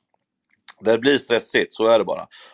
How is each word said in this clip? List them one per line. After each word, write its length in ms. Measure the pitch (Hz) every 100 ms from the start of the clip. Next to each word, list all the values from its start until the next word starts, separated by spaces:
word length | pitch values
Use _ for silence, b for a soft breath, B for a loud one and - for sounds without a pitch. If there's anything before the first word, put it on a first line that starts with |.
| _ _ _ _ _ _ - -
det 140 | 98 113
blir 200 | 127 139
stressigt, 560 | - 117 - 120 90
så 140 | - 113
är 120 | 113
det 60 | 92
bara. 220 | - 85 B B